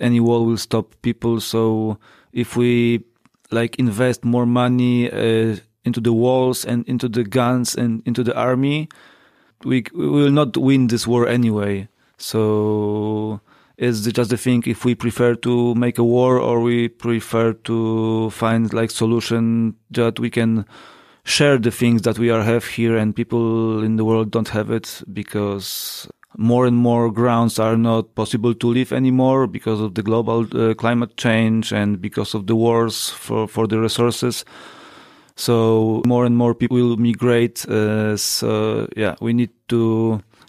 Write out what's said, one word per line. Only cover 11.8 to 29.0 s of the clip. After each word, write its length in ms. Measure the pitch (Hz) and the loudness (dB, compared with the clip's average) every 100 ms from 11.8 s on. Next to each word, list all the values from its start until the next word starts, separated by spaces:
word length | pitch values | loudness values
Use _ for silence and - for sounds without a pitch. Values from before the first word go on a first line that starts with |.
| 101 _ _ - | -8 _ _ -18
So 1200 | - 110 107 107 107 107 104 104 107 107 107 104 - _ _ - | -6 0 2 2 0 0 -2 -2 -2 -4 -4 -8 -14 _ _ -4
it's 240 | 120 113 | -2 -2
just 260 | 110 117 117 | -2 0 0
the 80 | 117 | 0
thing 260 | 127 123 117 | 0 0 0
if 180 | 107 | -2
we 100 | 123 | 0
prefer 420 | 120 117 - 120 117 | 0 -2 0 0 0
to 380 | 120 123 120 | 0 2 2
make 220 | 117 123 117 | 0 0 2
a 80 | |
war 340 | 120 123 127 127 | 2 4 4 2
or 220 | 120 117 | 2 0
we 280 | 120 120 117 | 2 0 -2
prefer 680 | - 117 117 - 113 113 110 | -4 -4 -4 -2 0 0 0
to 640 | - 113 113 113 110 110 110 | -4 -2 0 0 0 0 -2
find, 460 | - 113 113 113 | -2 0 2 0
like, 160 | 113 113 | 0 -2
solution 840 | - 113 117 - 117 113 117 113 - - | 0 0 0 0 -2 0 0 -2 -4 -8
that 300 | 123 117 113 | -2 -2 -2
we 80 | 120 | -4
can 380 | 117 113 113 98 - - - - _ - | 0 0 0 -4 -12 -20 -20 -20 _ -4
share 300 | - 147 139 | 2 4 4
the 140 | 117 | 2
things 320 | - 120 117 | 2 2 2
that 160 | 113 107 | 2 0
we 100 | 117 | 2
are 140 | 113 | 2
have 240 | 107 117 - | 2 0 -2
here 320 | - 117 113 | -2 0 2
and 180 | 107 107 | 0 -2
people 680 | 117 120 117 113 113 110 | -2 -2 0 0 0 0
in 140 | 110 110 | 0 0
the 80 | |
world 260 | 110 113 110 | 2 2 2
don't 200 | 117 110 | -2 -2
have 200 | 110 107 | -2 -2
it, 320 | 113 - - - | -4 -6 -16 -14
because 960 | 101 101 107 104 101 95 - - - - - _ - | -12 -8 -4 -4 -4 -8 -10 -10 -12 -16 -20 _ -2
more 300 | 113 120 127 | 2 4 4
and 100 | 120 | 4
more 340 | 120 120 117 | 4 2 0
grounds 480 | 107 120 117 117 113 | 2 2 2 0 0
are 200 | 110 113 | 0 2
not 360 | 117 113 110 | 2 0 -2
possible 380 | - 107 117 120 | -6 -4 -2 -2
to 180 | 117 120 | 0 0
live 220 | 120 127 | 0 0
anymore 540 | 127 | 0